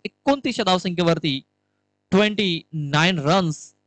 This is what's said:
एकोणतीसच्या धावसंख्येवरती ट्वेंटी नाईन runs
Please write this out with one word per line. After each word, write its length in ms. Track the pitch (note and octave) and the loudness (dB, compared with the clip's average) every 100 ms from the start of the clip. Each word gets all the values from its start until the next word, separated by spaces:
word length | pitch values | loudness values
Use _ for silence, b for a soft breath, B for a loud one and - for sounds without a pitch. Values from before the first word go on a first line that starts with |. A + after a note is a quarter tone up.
एकोणतीसच्या 600 | - _ - C#4 B3+ A#3+ | -6 _ 0 0 0 -2
धावसंख्येवरती 760 | F#3 F#3 F#3 F3 E3+ E3 D#3+ C3+ - _ _ _ _ _ - | 0 0 0 0 0 0 -2 -4 -8 _ _ _ _ _ 0
ट्वेंटी 520 | F#3 G#3+ G#3 G3 E3 - | 2 2 0 -2 -2 -6
नाईन 460 | D#3 C#3+ D3 F3 F3 | -8 -2 2 2 2
runs 560 | C#3 F#3+ E3+ D3 - _ | 2 2 0 -4 -12 _